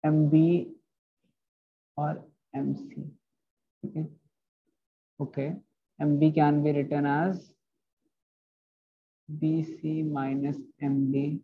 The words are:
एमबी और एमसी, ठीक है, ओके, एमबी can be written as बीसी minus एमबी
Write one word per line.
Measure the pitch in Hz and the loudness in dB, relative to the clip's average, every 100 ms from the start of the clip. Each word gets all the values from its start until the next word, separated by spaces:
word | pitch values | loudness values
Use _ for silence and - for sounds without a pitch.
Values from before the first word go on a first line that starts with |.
एमबी | 156 156 151 156 165 175 - - _ _ _ _ _ _ _ _ _ _ _ - | 2 4 6 6 6 4 0 -14 _ _ _ _ _ _ _ _ _ _ _ -6
और | 151 - - _ _ - | -6 -6 -12 _ _ -6
एमसी, | 139 139 - - | -4 -4 -8 -14
ठीक | 147 - _ _ _ _ _ _ - 156 | -14 -16 _ _ _ _ _ _ -10 -8
है, | 156 - _ _ _ _ _ _ _ _ _ _ | -8 -10 _ _ _ _ _ _ _ _ _ _
ओके, | 139 - 139 175 _ _ _ _ | -10 -6 -6 -8 _ _ _ _
एमबी | 147 143 156 | 0 4 4
can | 156 147 147 | 4 4 4
be | 147 | 2
written | 143 135 147 143 | 0 0 0 0
as | 143 175 180 - _ _ _ _ _ _ _ _ _ _ _ _ _ _ _ _ _ - | 0 0 -2 -10 _ _ _ _ _ _ _ _ _ _ _ _ _ _ _ _ _ -14
बीसी | 151 156 160 156 - 156 156 156 | -4 0 0 -2 -6 -4 -2 -2
minus | 147 135 139 143 139 - _ | -2 -2 -2 -4 -6 -10 _
एमबी | 143 139 135 135 143 151 | -2 0 2 0 0 -4